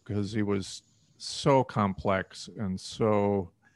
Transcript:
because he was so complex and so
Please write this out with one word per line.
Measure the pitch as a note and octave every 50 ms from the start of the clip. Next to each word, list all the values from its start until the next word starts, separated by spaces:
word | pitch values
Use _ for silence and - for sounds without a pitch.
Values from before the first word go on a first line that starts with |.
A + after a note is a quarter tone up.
| -
because | - G2+ G#2 G#2 F#2+ A2
he | G#2+ G#2
was | G2+ G2+ G2 F2+ - - - - _ _ _ _ _ _
so | _ - - - - - D3+ C#3 C3 B2
complex | - - A#2 G#2 G2 F#2+ - - G2+ F#2+ F#2+ F#2 - - - - - - -
and | A2 F#2+ F#2 G2
so | - - - - A#2 A2 G#2+ G2+ G2+ G2+ G2+ G2 F#2 - - _ _ _ _